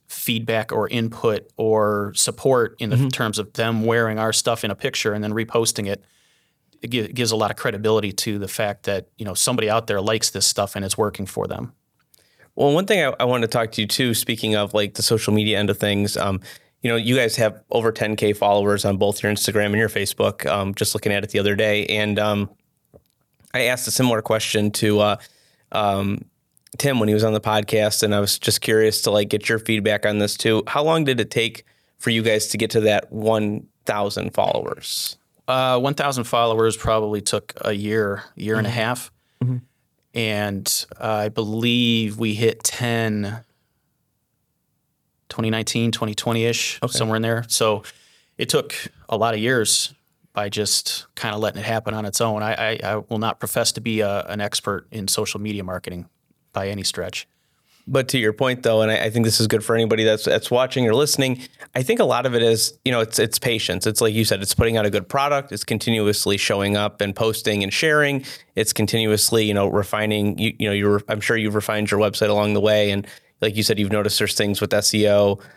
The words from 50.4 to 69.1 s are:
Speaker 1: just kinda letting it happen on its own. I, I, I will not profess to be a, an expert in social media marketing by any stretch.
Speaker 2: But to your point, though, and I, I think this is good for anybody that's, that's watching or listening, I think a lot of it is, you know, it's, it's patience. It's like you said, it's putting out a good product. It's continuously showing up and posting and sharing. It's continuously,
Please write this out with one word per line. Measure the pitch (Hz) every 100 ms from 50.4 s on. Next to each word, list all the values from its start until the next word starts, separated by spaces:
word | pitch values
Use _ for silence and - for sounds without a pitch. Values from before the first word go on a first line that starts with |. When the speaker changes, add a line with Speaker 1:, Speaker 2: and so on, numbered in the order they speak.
| 104
Speaker 1:
just | 104 104 - - - - -
kinda | 117 104
letting | 107 98
it |
happen | 110 113 110
on | 110
its | 104 -
own. | 113 107
I, | 107
I, | - 110 113
I | 92 107 -
will | 110
not | 110 -
profess | 107 123 117
to | -
be | 113 110
a, | 101 101 -
an | 104
expert | 101 - - 98 -
in | 110 95
social | - 104 101
media | 107 101
marketing | 92 92 - 90 85 _ _ _ _
by | 98 98
any | 101
stretch. | 92 - 87 - - _ _ _ _ _ -
Speaker 2:
But | 135 127
to | 131
your | 107
point, | 107 131 123
though, | 117 110
and | 110
I, | 110 113
I |
think | 117
this | 110 107
is | 110
good | 110
for | 104
anybody | 113 110 110
that's, | 110 107
that's | 76 95 -
watching | 123 127 131 117
or |
listening, | 117 147 - 131 127 - - -
I | 127
think | 131 233
a |
lot | 156 120 131
of | 120
it |
is, | 117 113 - -
you | 135
know, | 120
it's, | 113 -
it's | 113 -
patience. | 127 113 - 90 110
It's | 107
like | 113
you | 110
said, | 110 98
it's | 98
putting | - 117 113
out | 104
a |
good | 104 92
product. | 139 143 143 139
It's | 104
continuously | - 110 - 113 104 104 98 101
showing | - 101 101 104
up | 104 -
and | 101 95
posting | 113 107 110 104
and | 98
sharing. | - 160 151 143 135 127 - _
It's | - 110
continuously, | - 104 113 110